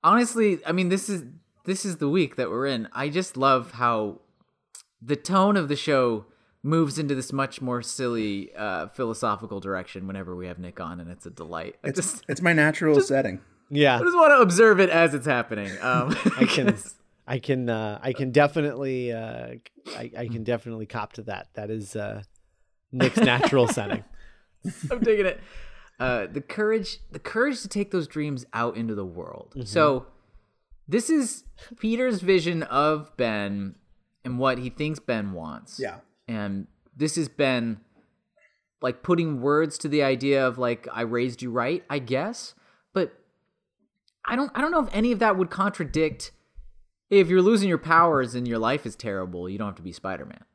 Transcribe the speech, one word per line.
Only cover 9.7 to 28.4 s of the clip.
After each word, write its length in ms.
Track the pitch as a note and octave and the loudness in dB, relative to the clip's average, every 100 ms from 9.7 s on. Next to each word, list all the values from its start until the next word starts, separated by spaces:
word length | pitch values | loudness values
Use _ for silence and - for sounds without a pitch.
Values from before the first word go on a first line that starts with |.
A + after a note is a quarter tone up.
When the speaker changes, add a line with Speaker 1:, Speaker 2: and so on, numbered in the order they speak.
| F#2+ F#2 F#2+ F#2+ | -6 -6 -12 -10
Speaker 1:
whenever 280 | G2 F2+ | -8 -8
we 120 | F2+ F2+ | -10 -10
have 120 | F2 | -10
Nick 220 | F2+ - | -14 -12
on, 200 | E2+ F2 | -12 -12
and 100 | E2+ | -14
it's 160 | F#2 F2 | -16 -18
a 40 | |
delight. 460 | E2+ D#2+ E2 E2+ - | -16 -12 -10 -12 -10
I 40 | C#3+ | -8
Speaker 2:
It's, 80 | C#3 | -4
Speaker 1:
just, 280 | - - - | -4 -6 -8
Speaker 2:
it's 120 | F#3 | -2
my 120 | F3 | 2
natural 420 | D#3+ D3+ D#3 D#3+ | 4 4 2 4
Speaker 1:
just 140 | D3 C3 | 4 4
Speaker 2:
setting. 320 | C3+ A2+ F#2 - _ _ | 2 0 -6 -14 _ _
Speaker 3:
Yeah. 260 | C#3+ C#3+ A#2+ | 4 4 6
Speaker 1:
I 40 | |
just 160 | F4 F4 | 4 6
wanna 200 | D#4 C#4 | 8 8
observe 440 | G#3+ F3 A3+ F#3+ | 8 8 8 8
it 100 | F#3+ | 6
as 220 | E3 E3 | 6 4
it's 120 | C#3 D3 | 2 0
happening. 440 | B2 A#2 G#2+ G2+ F#2+ | 0 -2 -6 -6 -4
Um, 340 | B2+ B2 B2+ A2+ G3+ | 0 0 0 0 0
<laughs> 100 | - | 2
Speaker 3:
I 60 | A#3+ | 2
can, 200 | - A#2+ | 4 2
Speaker 1:
because 280 | G#2+ - - _ _ - | 0 -6 -18 _ _ -8
Speaker 3:
I 120 | B2+ | -6
can, 300 | - C3 A#2+ | -2 0 0
uh, 300 | A2+ A2 G#2 | -2 -4 -6
I 100 | C3 | -6
can 180 | B2 C3 | -4 2
definitely, 840 | B2+ D3 D#3 D3 B2 C#3 B2+ B2 | 4 4 2 -2 -2 -4 -4 -4
uh, 440 | A2+ A2+ A#2+ A#2+ A#2+ - _ - - | -6 -8 -10 -12 -16 -20 _ -16 -12
I, 140 | A#2+ - | -12 -8
I 120 | A2+ | -8
can 160 | A2+ | -6
definitely 420 | A2 A#2 A#2+ A2+ G#2+ | -2 -4 -4 -10 -8
cop 280 | A#2 G#2+ | -8 -10
to 80 | - | -10
that. 260 | G#2 F#2+ - | -10 -10 -10
That 160 | - G#2 | -12 -8
is, 260 | A2 G2 G#2+ | -8 -8 -8
uh, 260 | G#2 G#2+ G2+ _ _ _ _ _ _ | -8 -10 -14 _ _ _ _ _ _
Nick's 240 | B2+ B2 A3 | 0 0 4
natural 480 | A3+ B2 F4 C3+ A#2 | 4 6 4 6 4
setting. 380 | - G#2 - - - - - _ | 2 -4 -6 -8 -20 -20 -20 _
Speaker 1:
<laughs> 440 | _ - - D3+ | _ -12 -10 -6
I'm 100 | B3 | 0
digging 260 | A#3 G#3+ F#3+ | 2 2 2
it. 140 | - - - - - - _ | -2 -14 -16 -16 -18 -20 _
Uh, 260 | B2+ A#2+ F#2+ | -2 -2 -4
the 140 | B2+ | -8
courage, 580 | - - G#3+ A3 G3 - - | -8 -2 0 0 -2 -10 -14
the 80 | - | -14
courage 420 | - A3 C4+ B3+ | -8 -2 0 -2
to 60 | G3 | -6
take 220 | G#3 G3 | -4 -2
those 160 | F#3 D3+ | -2 -4
dreams 380 | D#3 D3+ C3+ | -6 -6 -6